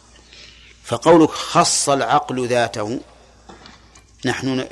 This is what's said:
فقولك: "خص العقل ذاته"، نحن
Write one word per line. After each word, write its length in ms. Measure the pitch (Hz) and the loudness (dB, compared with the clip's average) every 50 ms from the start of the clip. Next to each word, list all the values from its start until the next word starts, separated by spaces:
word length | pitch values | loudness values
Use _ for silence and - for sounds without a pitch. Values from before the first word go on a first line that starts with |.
| _ _ - - _ - - - - - - - - - - _ - | _ _ -20 -20 _ -20 -20 -20 -20 -20 -20 -20 -20 -20 -20 _ -8
فقولك: 460 | - 120 - - 160 175 160 156 - | -8 -6 0 4 6 6 6 6 4
"خص 580 | - - - - - 165 165 - - - - 143 | 0 -6 -8 -2 0 2 2 2 0 -2 0 0
العقل 600 | 139 135 120 113 135 147 - - 131 127 123 117 | 0 0 0 0 0 0 0 -2 -6 -6 -4 -2
ذاته"، 520 | 123 120 117 110 - 117 107 107 127 - - - - - - _ _ _ _ - - - - - - - - _ _ - _ _ _ _ - | 0 0 0 -2 -4 -6 -6 -6 -6 -8 -10 -14 -20 -20 -20 _ _ _ _ -20 -20 -20 -20 -20 -20 -20 -20 _ _ -20 _ _ _ _ -4
نحن 420 | 127 113 - 131 135 131 127 - - | -4 -4 -4 -4 -4 -4 -4 -6 -8